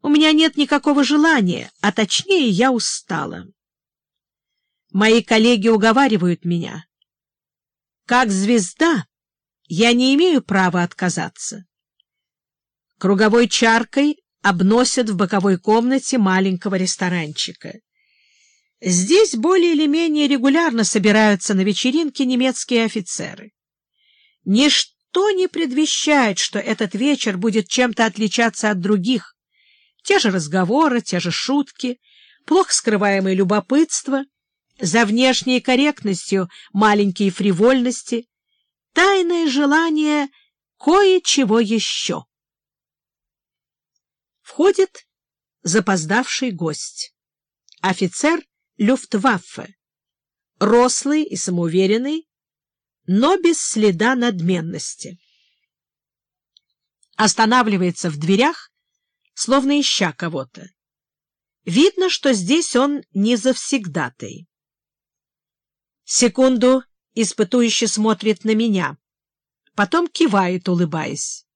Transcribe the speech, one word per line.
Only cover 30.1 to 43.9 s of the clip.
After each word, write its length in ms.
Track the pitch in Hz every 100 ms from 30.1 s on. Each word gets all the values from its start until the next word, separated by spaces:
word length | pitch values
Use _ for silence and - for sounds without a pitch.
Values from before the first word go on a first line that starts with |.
| 392
же 120 | 226
разговоры, 720 | 185 147 180 180 254 320 240
те 200 | - 180
же 120 | 175
шутки, 640 | 160 - 285 277 _ 254 247 _ _ _ _
плохо 280 | - 330 370
скрываемое 640 | - - 208 202 196 190
любопытство, 880 | 190 190 208 202 277 320 - - 269 277 _ _ _ _ _
за 260 | 180 190
внешней 560 | 226 226 262 254 - 254
корректностью 880 | - 254 294 294 208 185 - 196 180 - -
маленькие 580 | 196 214 208 202 180 196
фривольности, 960 | 180 196 170 226 262 247 247 - 233 240 _ _ _ _ _ _
тайное 560 | - 370 392 339 349 320
желание 800 | 262 285 302 330 311 302 302 277 _ _ _ _ _
кое-чего 840 | - 359 403 370 - - 247 220
еще. 680 | 214 226 - - - 165 - _ _ _ _ _ _ _ _ _ _ _ _ _ _ _ _